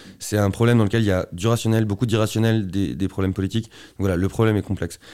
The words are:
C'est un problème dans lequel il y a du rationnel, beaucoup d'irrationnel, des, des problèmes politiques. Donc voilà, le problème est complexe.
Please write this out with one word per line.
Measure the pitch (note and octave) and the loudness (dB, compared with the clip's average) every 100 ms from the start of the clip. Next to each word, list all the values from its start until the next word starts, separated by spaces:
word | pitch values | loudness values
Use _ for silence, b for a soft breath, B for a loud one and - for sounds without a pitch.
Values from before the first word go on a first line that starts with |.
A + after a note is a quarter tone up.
| B B | B B
C'est | - G#2 | -4 0
un | G2+ | 0
problème | F#2+ A#2 A#2+ | 2 4 4
dans | |
lequel | G#2 A#2 | 4 2
il | G#2 | 2
y | |
a | F#2 - | 0 -2
du | F2 G#2+ | -4 0
rationnel, | A#2 A2+ A2 | 0 2 0
beaucoup | A2 G2 A#2+ | 0 0 0
d'irrationnel, | G#2+ G#2+ A2 A2+ A2 F#2+ | 2 0 2 2 2 0
des, | F2+ F2 | -2 -2
des | C2 F#2 | -2 -4
problèmes | - F#2+ | -2 -2
politiques. | F#2 F#2+ A2+ | -2 -2 -4
Donc | - - - - | -6 -12 -18 -4
voilà, | F#2+ F2+ | -2 0
le | F#2 | 0
problème | - A2 G#2 | 2 2 2
est | |
complexe. | - F#2+ F2 - B | -2 -4 -6 -10 B